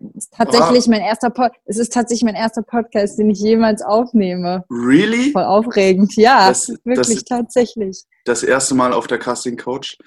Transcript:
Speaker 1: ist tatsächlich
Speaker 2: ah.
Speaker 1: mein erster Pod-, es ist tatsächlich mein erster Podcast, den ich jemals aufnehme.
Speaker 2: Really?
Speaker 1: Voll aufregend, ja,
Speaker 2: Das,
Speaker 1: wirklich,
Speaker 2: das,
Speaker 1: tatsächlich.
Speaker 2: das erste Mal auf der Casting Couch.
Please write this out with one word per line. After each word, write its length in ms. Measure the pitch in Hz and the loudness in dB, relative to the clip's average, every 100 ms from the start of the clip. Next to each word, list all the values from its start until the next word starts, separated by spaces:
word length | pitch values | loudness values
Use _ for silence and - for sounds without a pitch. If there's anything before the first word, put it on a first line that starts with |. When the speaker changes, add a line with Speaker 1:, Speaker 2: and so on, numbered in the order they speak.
| - | -16
Speaker 1:
ist 180 | - - | -18 -10
tatsächlich 520 | - 226 233 226 247 233 | -4 0 2 4 4 4
Speaker 2:
ah. 40 | |
Speaker 1:
mein 100 | 214 | 0
erster 260 | 190 226 240 | 0 -2 -2
Pod-, 260 | 240 247 - | 0 -2 -4
es 120 | - 208 | -8 -6
ist 140 | 233 | -2
tatsächlich 320 | 247 220 233 | -2 -2 0
mein 100 | 226 208 | -2 -2
erster 260 | 226 233 | -4 -6
Podcast, 560 | - 240 226 214 202 - | -6 -4 -2 -2 -2 0
den 100 | 214 | 0
ich 100 | 190 | 2
jemals 420 | 208 226 226 214 | 2 2 2 0
aufnehme. 840 | - 214 247 220 185 180 175 185 180 | -2 -2 0 0 0 -4 -4 -6 -8
Speaker 2:
Really? 600 | 120 120 143 214 233 262 | -4 2 4 4 0 0
Speaker 1:
Voll 120 | 214 | 0
aufregend, 680 | 175 202 233 214 190 185 202 - | 0 0 0 0 2 2 2 4
ja, 320 | 220 262 190 | 4 6 4
Speaker 2:
Das, 200 | 190 - - | 2 -4 -8
Speaker 1:
wirklich, 340 | 233 254 247 214 | -4 -2 0 -2
Speaker 2:
das, 60 | |
Speaker 1:
tatsächlich. 800 | - 247 233 254 233 226 190 185 - _ | -4 -6 -2 -2 -2 -2 -8 -10 -18 _
Speaker 2:
das 180 | - 120 | -4 -2
erste 320 | - 131 - | 0 0 0
Mal 180 | 131 123 | 0 0
auf 120 | 117 - | -2 -2
der 120 | 117 | -4
Casting 380 | - 120 127 117 | -4 -6 -6 -8
Couch. 380 | - 135 - - | -8 -10 -10 -18